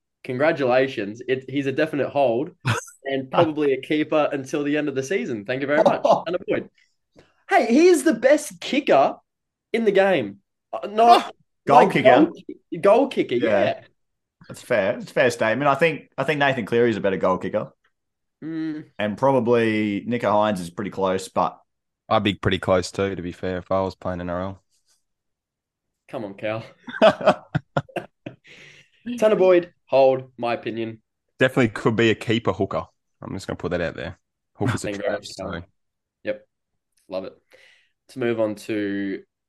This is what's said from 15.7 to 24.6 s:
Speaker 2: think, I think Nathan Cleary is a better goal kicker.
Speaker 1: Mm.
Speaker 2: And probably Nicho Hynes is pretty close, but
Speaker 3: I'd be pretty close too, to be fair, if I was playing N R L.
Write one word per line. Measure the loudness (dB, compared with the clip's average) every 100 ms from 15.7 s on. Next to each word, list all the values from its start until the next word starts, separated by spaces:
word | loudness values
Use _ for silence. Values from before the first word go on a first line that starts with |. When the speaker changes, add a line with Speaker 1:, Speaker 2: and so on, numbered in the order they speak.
Speaker 2:
think, | 2 0 -2 -10 -6
I |
think | -4 0
Nathan | 0 0 -2
Cleary | 2 2
is | 2
a |
better | -2 0
goal | 0 0
kicker. | -2 -6 -8 _ _ _ _ _ _ _
Speaker 1:
Mm. | -12 -10 -10 -10 -12 -6
Speaker 2:
And | -6 -2
probably | 0 2 2 2 2 0 -2 -4 -4
Nicho | -4 0
Hynes | 2 0 -2
is | -6
pretty | -10 -10
close, | -4 -2 -2 -4
but | -2 -2 -4 _ _ _ _ -2
Speaker 3:
I'd | 0
be | 0
pretty | -2 -2 -2
close | 0 0 0
too, | -4 -4 -4
to |
be | -10
fair, | -8 -8 -8
if | -4
I | -2
was | -2 -6
playing | -8 -8
N | -6
R | -6
L. | -8 -10